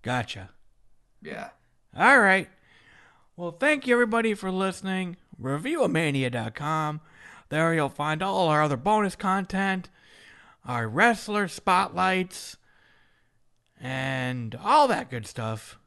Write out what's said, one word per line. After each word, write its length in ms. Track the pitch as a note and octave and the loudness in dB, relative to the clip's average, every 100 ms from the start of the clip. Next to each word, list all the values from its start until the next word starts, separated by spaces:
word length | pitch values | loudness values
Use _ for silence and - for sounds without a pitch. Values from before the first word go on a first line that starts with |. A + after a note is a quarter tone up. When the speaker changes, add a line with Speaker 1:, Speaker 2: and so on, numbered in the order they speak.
Speaker 1:
Gotcha. 480 | A#2 B2 A2 - F#2 - - _ - - _ _ | -4 -4 -4 -10 -14 -20 -20 _ -20 -20 _ _
Speaker 2:
Yeah. 280 | D#2 A#1+ - _ _ _ _ - | -14 -12 -14 _ _ _ _ 2
Speaker 1:
All 220 | G#3 C#4 | 6 6
right. 300 | G3+ F#3+ E3 _ _ _ _ - - _ _ - | 6 4 0 _ _ _ _ -20 -20 _ _ -12
Well, 160 | F3 | -10
thank 340 | E3 - G3+ B3+ | -2 0 0 2
you, 80 | |
everybody, 400 | A#3+ A#3+ A3+ A3+ | 2 4 2 0
for 160 | G#3 F#3+ | -2 -4
listening. 640 | F#3 F#3+ F#3 F#3+ F#3+ F#3 F3 _ - | -2 -2 -4 -4 -4 -4 -10 _ -10
Review 440 | B2+ D3+ A#3 E4 | -6 -4 -2 0
a 60 | A#3 | 2
mania 420 | D#3+ D#3+ C#3 B2+ | 2 0 0 -2
dot 240 | A#2+ A2+ | -4 -8
com. 460 | - D3 D#3 D3+ D3+ - - - - _ | -6 -4 -2 -2 -6 -14 -20 -20 -20 _
There 260 | D3+ E3 | 0 2
you'll 140 | E3 C#3 | 2 0
find 340 | - D3 D#3 | -2 -4 -2
all 260 | F#3+ F#3+ E3+ | -2 2 4
our 140 | D3+ | 4
other 140 | D3+ C3 | 2 0
bonus 400 | E3+ G#3+ G3+ - | 2 2 0 -2
content, 760 | F#3+ F#3+ F#3 F#3+ G3 F#3+ - _ _ - - - - _ | -2 -2 -2 -2 -2 -4 -8 _ _ -20 -20 -20 -20 _
our 240 | - A#2+ A2+ | -8 -4 -2
wrestler 580 | B2+ A#3 A3 - G#3 F#3+ | 4 4 4 -2 -2 -2
spotlights, 1080 | - - F#3 G3 F3 F#3 F#3 F#3 - - - _ _ _ _ _ _ _ _ _ _ _ _ | -4 2 2 2 0 0 0 -2 -8 -16 -18 _ _ _ _ _ _ _ _ _ _ _ _
and 760 | B2+ C3 C3 C3 B2+ B2+ A2+ A#2+ | -8 -4 -4 -4 -4 -4 -8 -6
all 260 | G#3 D4+ C#4 | 4 6 6
that 220 | G#3+ - | 2 -4
good 160 | B2 G#2+ | -10 -10
stuff 520 | - A2 A2 - - | -8 -6 -6 -10 -20